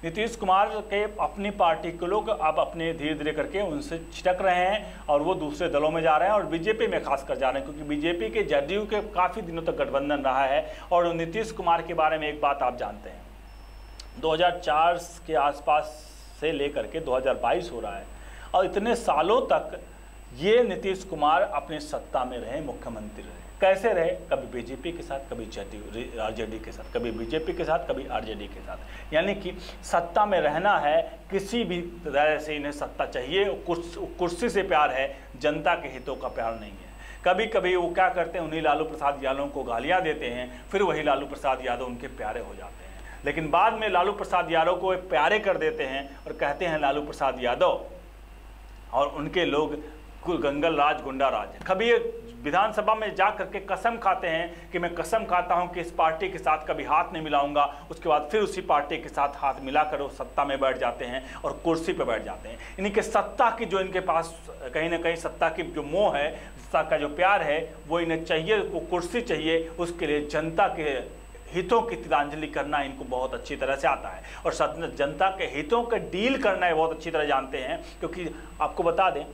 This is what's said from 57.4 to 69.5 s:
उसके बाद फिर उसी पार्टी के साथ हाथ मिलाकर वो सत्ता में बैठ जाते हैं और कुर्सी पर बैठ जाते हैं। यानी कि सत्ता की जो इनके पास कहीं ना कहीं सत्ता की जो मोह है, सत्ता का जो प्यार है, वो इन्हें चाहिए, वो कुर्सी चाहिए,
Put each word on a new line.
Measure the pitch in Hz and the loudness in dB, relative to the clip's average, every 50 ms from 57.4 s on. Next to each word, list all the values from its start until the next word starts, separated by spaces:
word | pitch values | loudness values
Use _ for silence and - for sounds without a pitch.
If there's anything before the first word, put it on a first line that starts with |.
| 143 147 147 147 143 139 - - - - | 2 2 4 2 2 2 0 -8 -14 -14
उसके | 165 - - 175 | -14 -6 2 4
बाद | 151 147 147 - - | 4 4 2 2 0
फिर | 220 208 | 2 2
उसी | 180 - 185 | 2 0 -4
पार्टी | 170 - 165 147 143 - 170 | 0 4 4 4 4 2 -4
के | 147 - 151 | -6 -6 -6
साथ | - 151 143 143 - | -2 0 0 0 0
हाथ | - - 139 127 131 139 | 0 -2 -2 -2 -2 -6
मिलाकर | 135 135 151 151 151 156 139 143 | 0 2 2 2 2 0 -4 -4
वो | 135 | -6
सत्ता | - - 127 - - - 143 | -6 -8 -10 -6 0 0 0
में | 139 139 135 | 0 2 2
बैठ | 135 135 127 - | 2 2 2 2
जाते | 127 120 123 - 139 | 0 -2 -2 -2 -6
हैं | 120 123 135 131 - - | -6 -6 -8 -8 -8 -14
और | - - 151 139 - - | -6 -6 -6 -6 -2 0
कुर्सी | 165 165 160 165 - 170 | 0 0 2 0 -2 -2
पर | 147 139 | -2 0
बैठ | 123 113 107 107 | 0 0 -2 -2
जाते | 107 92 - - 110 | -6 -10 -10 -10 -12
हैं। | 117 | -12
यानी | 120 - - - - 190 208 | -12 -14 -14 -8 -4 -4 0
कि | 202 214 - | 0 0 0
सत्ता | 220 - 214 190 - - - 262 233 | 2 2 2 2 2 2 4 4 4
की | 220 - 233 | 4 0 -4
जो | 185 175 190 | -2 0 0
इनके | 185 185 190 185 | 0 0 -2 -2
पास | 175 180 160 165 165 - - - - - | 0 2 2 2 2 -2 -8 -14 -16 -16
कहीं | - - 147 127 123 156 156 165 | -14 -12 -12 -4 -2 -2 0 0
ना | 170 165 | 0 0
कहीं | 165 165 170 | 2 0 0
सत्ता | 165 - 156 - - 180 165 | 0 -2 -6 0 2 2 2
की | 160 - 170 | 2 0 -6
जो | 165 - 151 143 | -4 -4 -6 -6
मोह | 143 151 185 208 196 143 | -2 2 4 4 4 4
है, | 143 143 156 165 | 2 0 0 -2
सत्ता | - - - - - - - - 170 156 | -6 -12 -14 -16 -16 -16 0 2 2 2
का | - 165 | 4 2
जो | 151 143 147 | 2 2 0
प्यार | 147 147 175 190 202 196 165 | 2 4 4 6 6 4 4
है, | 151 147 156 196 - - - - 147 | 2 2 0 0 -4 -10 -14 -6 -2
वो | 160 170 | 0 0
इन्हें | 170 165 165 165 165 | 2 2 0 -2 0
चाहिए, | - 175 160 160 180 220 208 | 0 0 0 4 4 2 2
वो | 185 - - 170 | 2 0 -2 -4
कुर्सी | - - - 175 170 - - 240 | -4 0 -2 -2 -2 0 -2 -2
चाहिए, | 233 - 175 151 156 160 | 0 0 -2 0 2 2